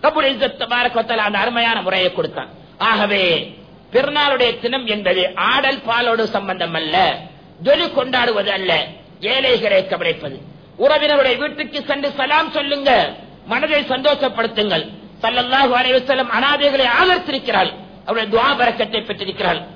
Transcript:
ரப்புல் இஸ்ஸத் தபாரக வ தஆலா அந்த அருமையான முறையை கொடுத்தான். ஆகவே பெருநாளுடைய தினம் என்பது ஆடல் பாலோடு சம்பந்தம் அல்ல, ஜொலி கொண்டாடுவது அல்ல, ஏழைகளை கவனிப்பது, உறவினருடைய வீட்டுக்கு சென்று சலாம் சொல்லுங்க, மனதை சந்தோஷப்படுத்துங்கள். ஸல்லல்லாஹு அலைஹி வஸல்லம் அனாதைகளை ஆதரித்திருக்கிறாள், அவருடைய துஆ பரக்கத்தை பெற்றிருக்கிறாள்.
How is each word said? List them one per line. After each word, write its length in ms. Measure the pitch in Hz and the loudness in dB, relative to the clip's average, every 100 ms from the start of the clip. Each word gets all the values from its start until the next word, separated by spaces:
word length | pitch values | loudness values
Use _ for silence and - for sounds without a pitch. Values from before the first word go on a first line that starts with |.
ரப்புல் 260 | 302 311 277 | 2 2 0
இஸ்ஸத் 300 | 247 262 - | 0 -2 -2
தபாரக 380 | 233 240 247 233 | -4 0 0 0
வ 80 | |
தஆலா 240 | 226 226 208 | -2 -2 0
அந்த 120 | 202 | 0
அருமையான 380 | 226 233 233 226 | -2 0 0 0
முறையை 280 | 175 190 180 | -2 0 0
கொடுத்தான். 360 | 170 156 151 131 - - - | 0 -6 -6 -12 -18 -20 -4
ஆகவே 460 | 202 214 208 202 180 156 - - - - - | 0 2 2 2 2 0 -2 -16 -20 -20 0
பெருநாளுடைய 600 | 240 285 294 285 262 240 - | 0 2 0 2 2 2 0
தினம் 260 | 233 262 233 | -4 -4 -4
என்பது 380 | 208 190 185 180 180 202 | -2 0 0 0 0 0
ஆடல் 340 | 262 277 269 220 | 2 0 -2 -2
பாலோடு 380 | 233 240 226 220 | 0 0 0 0
சம்பந்தம் 460 | 208 196 185 165 | -2 -4 -4 -4
அல்ல, 220 | 165 156 170 170 120 - - - - | -4 0 2 2 0 -10 -20 -20 -4
ஜொலி 240 | 185 311 339 | 2 2 2
கொண்டாடுவது 600 | - 254 254 240 208 202 | -2 0 0 0 0 -2
அல்ல, 200 | 190 185 160 135 - - - | -2 -2 -2 -4 -12 -20 -8
ஏழைகளை 600 | 202 262 262 233 208 196 - | -2 0 2 2 4 2 2
கவனிப்பது, 520 | 175 170 156 143 135 - - - - | -2 -2 -4 -8 -12 -16 -20 -20 0
உறவினருடைய 560 | 262 302 294 294 262 240 | 2 4 4 4 2 0
வீட்டுக்கு 440 | 294 294 285 294 - | -4 -6 -8 -8 -4
சென்று 240 | 277 277 | -2 -2
சலாம் 400 | - 269 311 320 | -2 0 0 0
சொல்லுங்க, 400 | 311 277 285 277 233 147 - - - - | -4 -4 0 2 2 2 -6 -20 -20 -6
மனதை 360 | 233 302 294 | -2 0 0
சந்தோஷப்படுத்துங்கள். 1040 | 254 262 277 285 269 220 226 220 208 165 147 - - - | 0 0 0 2 0 0 -2 0 0 0 -4 -14 -20 -4
ஸல்லல்லாஹு 520 | 226 247 247 262 269 | -2 0 0 2 4
அலைஹி 220 | 247 254 254 | 4 4 2
வஸல்லம் 360 | 254 262 247 226 | 2 0 2 0
அனாதைகளை 500 | 269 294 285 269 247 | 2 2 2 2 2
ஆதரித்திருக்கிறாள், 760 | 254 370 359 - 269 - 202 175 - - - - | 4 4 2 0 -6 0 0 0 -4 -18 -14 -4
அவருடைய 240 | 220 214 | -4 0
துஆ 200 | 226 254 262 | 2 2 2
பரக்கத்தை 440 | 240 226 214 220 | 0 0 -2 -4
பெற்றிருக்கிறாள். 600 | - 190 190 185 190 165 - | -6 -8 -8 -4 -2 -2 -6